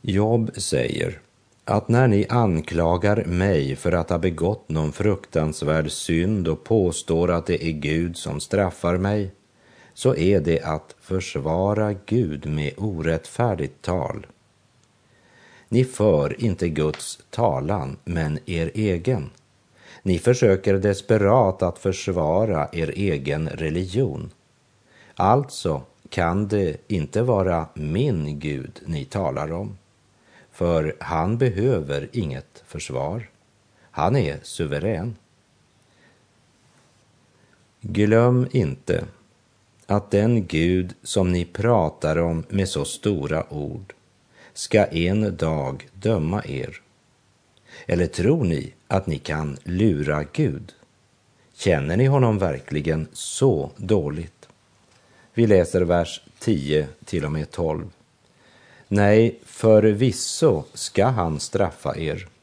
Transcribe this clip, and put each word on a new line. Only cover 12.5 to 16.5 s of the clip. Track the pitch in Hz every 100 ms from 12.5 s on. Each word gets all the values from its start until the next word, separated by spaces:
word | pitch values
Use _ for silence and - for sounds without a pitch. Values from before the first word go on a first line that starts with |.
| 76 73 -
orättfärdigt | 107 87 80 80 - - 120 90 69 -
tal. | - 90 73 - - - _ _ _ _ _ _ _ _ _ _ - - _
Ni | 113
för | 127 - 107 78 71 -
inte | 117